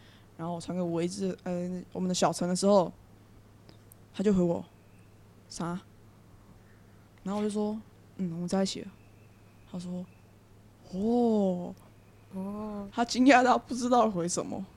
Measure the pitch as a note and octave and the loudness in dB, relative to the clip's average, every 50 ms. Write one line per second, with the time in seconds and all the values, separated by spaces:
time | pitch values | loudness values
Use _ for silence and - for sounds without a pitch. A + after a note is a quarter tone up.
0 | - - - - - - - - E3 E3+ F3 E3+ - - E3+ F3+ F3 E3+ E3 E3+ | -20 -20 -20 -20 -20 -20 -14 -10 -8 -8 -8 -8 -8 -6 -6 -4 -4 -2 -2 -2
1 | F3 F3+ F#3+ G3+ G3 F#3 F3+ - - F3+ F3+ F3 F3+ F3+ F#3 F3+ - - - - | -2 -2 -4 -4 -4 -4 -6 -6 -6 -6 -6 -4 -4 -6 -8 -8 -10 -10 -6 -4
2 | F#3 F#3 F3+ - F3+ E3+ E3+ - F3+ F3 F#3 F3+ G3 G3 G#3 G3 E3 - - - | -2 -2 0 2 2 2 2 0 -2 -2 0 2 4 6 6 6 4 2 -2 -12
3 | - - - - - - - - - - - - - - - - - - - - | -20 -20 -20 -20 -20 -20 -20 -20 -20 -20 -20 -20 -20 -20 -20 -20 -20 -20 -20 -20
4 | - - - - F#3+ G#3+ G3 F#3 F3 E3+ E3+ - - - - - - - - - | -20 -12 -6 -2 0 2 2 4 2 2 0 -2 -6 -12 -20 -20 -20 -20 -20 -20
5 | - - - - - - - - - - - - E3 E3+ F3 F#3+ - - - - | -20 -20 -20 -20 -20 -20 -20 -20 -20 -14 -10 -8 -6 -6 -6 -8 -12 -16 -20 -20
6 | - - - - - - - - - - - - - - - - - - - - | -20 -20 -20 -20 -20 -20 -20 -20 -20 -20 -20 -20 -20 -20 -20 -20 -20 -20 -20 -20
7 | - - - - - F#3 G3+ G#3 G#3 G#3+ G3+ G#3+ G#3 G#3 G#3+ A3 - - - - | -20 -20 -20 -12 -10 -6 -4 -4 -4 -2 -2 -2 -2 -4 -4 -8 -10 -16 -20 -20
8 | - - - - F#3+ F3 E3 E3+ F3 F3+ F#3+ F#3+ G3 F#3+ - - - G3 - - | -20 -14 -10 -8 -6 -6 -6 -6 -4 -2 0 0 0 0 -4 -8 -12 -14 -18 -20
9 | - - - - - - - - - - - - - - - F3+ F3 F3+ F3+ F3+ | -20 -20 -20 -20 -20 -20 -20 -20 -20 -20 -20 -20 -18 -14 -12 -10 -10 -8 -10 -10
10 | F#3 - - - - - - - - - - - - - - - - - F3+ F#3 | -10 -12 -16 -20 -20 -20 -20 -20 -20 -20 -20 -20 -20 -20 -20 -20 -16 -10 -6 -2
11 | G3+ A3+ A#3+ A#3+ A#3+ A3+ A3 G#3 G3 F#3+ F3+ F3+ F3 F#3 F#3 - - - - - | 0 2 2 2 4 4 4 4 2 2 0 -2 -6 -10 -12 -16 -20 -20 -20 -20
12 | - - - - - - G3 F#3+ F#3+ G3 G#3 G#3+ G#3+ G#3+ G#3 G#3 G3+ G3+ - A#3 | -20 -20 -20 -20 -20 -14 -10 -10 -8 -8 -8 -10 -10 -10 -10 -10 -12 -6 -4 -2
13 | A#3+ - - A3+ B3+ C#4 B3+ B3+ B3+ B3 B3+ B3 - - B3 B3 A#3+ B3 B3 A#3+ | -2 0 2 6 8 8 8 8 8 6 4 2 0 -4 -6 -4 0 2 4 4
14 | A3 A3 G3 F3 E3 F3 - - - - - - F#3+ - - | 4 4 2 -2 -4 -2 -2 -4 -4 -4 -6 -8 -10 -10 -14